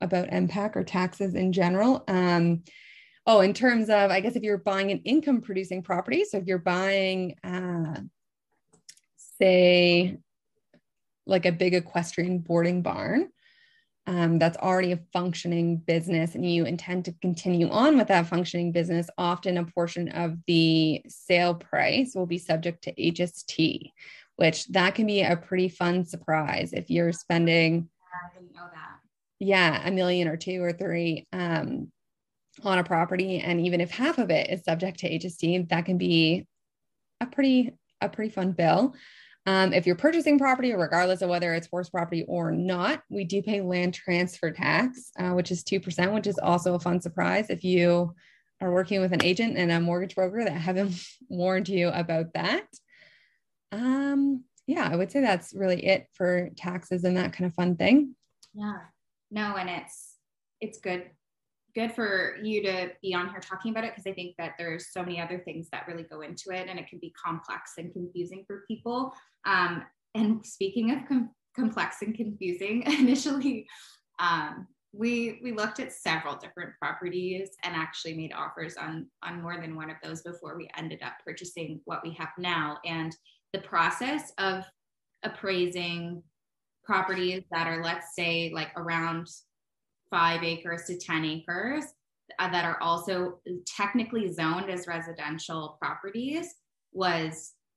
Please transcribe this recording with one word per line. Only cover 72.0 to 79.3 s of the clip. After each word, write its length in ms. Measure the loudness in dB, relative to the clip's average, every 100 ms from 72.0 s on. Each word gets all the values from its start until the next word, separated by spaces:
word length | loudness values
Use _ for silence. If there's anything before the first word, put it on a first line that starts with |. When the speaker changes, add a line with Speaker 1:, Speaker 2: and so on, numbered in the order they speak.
Speaker 2:
and 140 | -8 -6
confusing, 680 | -6 -6 -6 -6 -4 -2
<laughs> 160 | 0 4
initially, 680 | 4 4 0 0 -2 -2 -10 -20 -20 _ _ -4
um, 480 | 0 0 -4 -10 -18 _ _
we, 480 | -6 -2 -2 -4 -6
we 80 | -10
looked 280 | -6 -6 -6
at 140 | -12
several 420 | -8 -4 -4 -4 -10
different 360 | -14 -14 -16 -8
properties 720 | -8 -6 -8 -6 -6 -8 -10 -10
and 120 | -8 -6
actually 400 | -6 -8 -10 -10
made 180 | -10
offers 420 | -8 -10 -10 -12 -10
on, 320 | -10 -10 -12 _
on 180 | -14